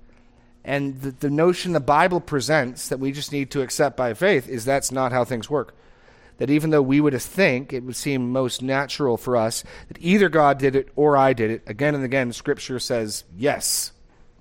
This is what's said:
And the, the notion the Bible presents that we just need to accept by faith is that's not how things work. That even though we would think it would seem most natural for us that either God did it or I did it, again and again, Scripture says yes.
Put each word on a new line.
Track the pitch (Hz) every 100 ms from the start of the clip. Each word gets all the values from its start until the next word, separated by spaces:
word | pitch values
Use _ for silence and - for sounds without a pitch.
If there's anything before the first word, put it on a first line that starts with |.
| - - _ _ _ _ -
And | 143 139 131
the, | 139
the | 127 147
notion | 147 175 175 185
the | 160
Bible | 135 147 185 175
presents | - 147 120 156 127 123 -
that | 131
we | 135
just | 139 139
need | 143 135
to | 143
accept | 127 - 143 -
by | 123 107
faith | 190 160 -
is | 123 113
that's | 135 -
not | 131 127
how | 127
things | 120 120 107
work. | 143 120 - _ _ _ _ - -
That | 127
even | 151 160
though | 151
we | 131 143
would | 151 127
think | - - 190 123 143
it | 131 127
would | 120
seem | 147 135 120
most | 131 127 -
natural | 131 135 139 - 139 113
for | - 120
us | 113 - - - -
that | -
either | 170 202 185
God | 156 147 135
did | 135 135
it | - -
or | 151 143
I | 135
did | 120 110
it, | 113 -
again | 107 147 143
and |
again, | 127 135 123
Scripture | 113 - 139 - 123
says | - 120 110 101 - 85
yes. | 135 - - - - - - _ - _